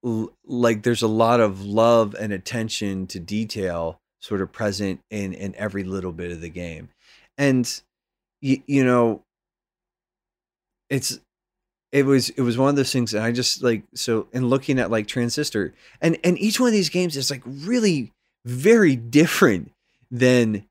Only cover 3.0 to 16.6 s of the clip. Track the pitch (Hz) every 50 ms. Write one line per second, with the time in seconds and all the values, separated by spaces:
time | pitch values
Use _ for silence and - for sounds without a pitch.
3 | 95 92 - 95 82 82 101 107 113 104 - 113 95 92 85 85 82 82 82 _
4 | _ _ _ _ - - 107 95 95 87 _ - 113 104 98 98 104 98 90 -
5 | _ _ 110 104 101 95 90 - 98 98 - - 104 107 92 101 95 92 95 95
6 | 90 92 85 80 87 87 87 80 82 85 80 87 87 85 80 78 - - _ _
7 | _ _ _ _ _ _ _ - 143 139 131 127 120 - - - _ _ _ _
8 | _ _ _ _ _ _ _ _ - 135 131 - - - 143 139 131 127 123 123
9 | 120 117 107 - _ _ _ _ _ _ _ _ _ _ _ _ _ _ _ _
10 | _ _ _ _ _ _ _ _ _ _ _ _ _ _ _ _ _ _ 135 135
11 | 135 - - - _ _ _ _ _ _ _ _ _ _ _ _ _ _ - 143
12 | 139 135 139 135 117 - - - 131 120 117 120 131 139 143 139 135 135 - 135
13 | 120 107 107 104 110 117 120 123 123 - - - - 123 117 101 - _ _ -
14 | - - 117 110 98 _ - 123 127 120 131 135 131 - 139 131 117 90 113 110
15 | 107 - - 131 120 120 - - 151 - - 110 95 78 - _ _ - _ _
16 | - 165 170 - - 175 180 - - 220 202 -